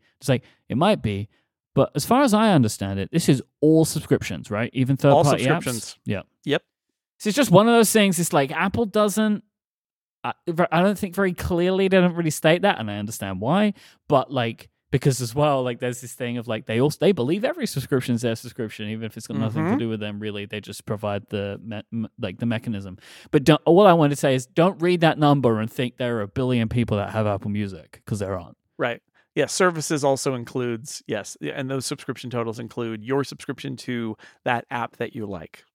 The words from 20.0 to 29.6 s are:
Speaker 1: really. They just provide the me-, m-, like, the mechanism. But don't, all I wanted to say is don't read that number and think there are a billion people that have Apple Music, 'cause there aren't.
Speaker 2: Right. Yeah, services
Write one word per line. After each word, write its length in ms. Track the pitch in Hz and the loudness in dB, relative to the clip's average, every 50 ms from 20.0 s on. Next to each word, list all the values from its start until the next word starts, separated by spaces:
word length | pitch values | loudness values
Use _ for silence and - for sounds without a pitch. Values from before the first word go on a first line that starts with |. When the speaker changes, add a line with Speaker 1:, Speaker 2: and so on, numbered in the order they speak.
| 104 104 104 104 | -6 -8 -8 -8
Speaker 1:
really. 260 | 107 107 101 101 101 | -8 -8 -8 -8 -10
They 160 | - 107 104 | -8 -10 -10
just 240 | 92 101 101 - - | -10 -12 -16 -14 -8
provide 420 | - 110 101 107 104 101 101 - - | -8 -8 -6 -4 -4 -4 -4 -6 -6
the 300 | 110 101 101 101 98 - - | -6 -6 -6 -6 -8 -10 -12
me-, 200 | 113 104 107 - - 113 | -12 -12 -12 -12 -10 -8
m-, 140 | 117 110 - _ - | -8 -8 -8 _ -10
like, 200 | 113 92 90 - | -10 -8 -8 -4
the 60 | 120 | -4
mechanism. 520 | 117 110 113 - 123 107 98 98 92 90 - _ - - - - - | -2 -4 -4 -4 -6 -8 -8 -8 -12 -16 -18 _ -20 -20 -20 -10 -2
But 120 | - 151 127 | 0 2 4
don't, 180 | 160 151 - - | 4 4 4 4
all 200 | 160 170 190 214 | 4 6 8 8
I 80 | 185 170 | 8 8
wanted 180 | 170 151 143 | 8 4 2
to 40 | 143 | 2
say 180 | - - 139 131 | 2 2 0 0
is 120 | 131 123 | 0 -2
don't 340 | _ - 165 165 190 180 147 | _ 0 2 2 2 2 0
read 200 | 170 180 180 165 | 0 0 2 4
that 180 | 170 156 - 151 | 4 2 4 4
number 400 | 151 147 147 143 123 120 110 107 | 4 4 4 4 4 2 2 2
and 100 | 110 113 | -2 -4
think 260 | - - 127 123 - | -4 -6 -6 -6 -4
there 200 | - 127 120 120 | -4 -4 -2 -2
are 40 | 110 | -2
a 60 | 101 | -4
billion 420 | 104 - - 127 127 127 120 113 110 | -4 -4 -4 -2 0 0 0 0 0
people 280 | 120 123 117 - 110 | 0 0 0 0 0
that 140 | 101 101 95 | -2 -2 -2
have 160 | 107 110 107 | -2 -2 0
Apple 240 | 104 101 98 - 104 | 0 -2 -2 -4 -4
Music, 500 | 101 104 104 98 92 78 - _ - _ _ | -4 -4 -4 -6 -8 -12 -18 _ -20 _ _
'cause 140 | - 113 101 | -8 -6 -4
there 200 | 98 95 98 90 | -4 -6 -6 -8
aren't. 180 | 82 57 - _ _ _ _ | -10 -14 -20 _ _ _ _
Speaker 2:
Right. 240 | - 135 120 117 - _ _ _ _ _ _ - | -6 -4 -4 -4 -8 _ _ _ _ _ _ -2
Yeah, 100 | 151 135 | -2 -2
services 560 | - - - | -2 0 2